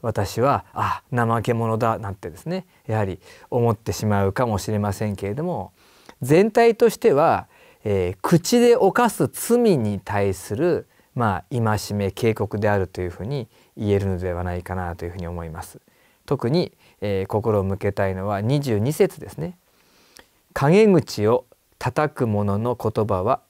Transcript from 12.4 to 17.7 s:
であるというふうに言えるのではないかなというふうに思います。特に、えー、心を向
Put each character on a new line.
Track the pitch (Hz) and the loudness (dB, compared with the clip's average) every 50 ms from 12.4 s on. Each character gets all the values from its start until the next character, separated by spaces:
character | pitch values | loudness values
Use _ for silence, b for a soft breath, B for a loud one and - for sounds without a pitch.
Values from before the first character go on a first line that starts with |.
| 110 101 - 107 | -2 -4 -4 -2
で | 104 107 | 0 2
あ | 104 | 2
る | 101 95 87 | 2 0 -2
と | _ - | _ -6
い | 90 | -6
う | 90 | -6
ふ | 85 - | -6 -8
う | 90 107 | -8 -8
に | 143 143 113 - b b b b b - | -6 -8 -8 -10 b b b b b -6
言 | 113 104 | 0 2
え | 101 98 | 2 2
る | 98 98 | 2 0
の | 95 87 | -2 -2
で | 90 92 87 | -4 -4 -4
は | 85 90 | -4 -4
な | 90 87 | -4 -6
い | 90 87 | -6 -6
か | - 92 | -8 -6
な | 92 90 85 85 | -6 -6 -8 -8
と | 87 - | -8 -10
い | 85 | -10
う | |
ふ | 87 | -10
う | 90 | -10
に | 87 85 | -10 -10
思 | 87 85 85 | -10 -10 -10
い | 82 | -10
ま | 78 82 | -12 -14
す。 | 87 - - - _ b b b b b b b b | -14 -16 -18 -20 _ b b b b b b b b
特 | - 147 143 - 117 | -4 -4 -2 0 0
に、 | 139 175 165 - _ b b b b b | 0 0 -2 -2 _ b b b b b
え | - 104 101 95 95 | -6 -4 -2 -2 -4
ー、 | 95 | -2
心 | - 107 101 120 107 104 | -2 -2 0 2 2 2
を | 95 | 2
向 | 95 | 0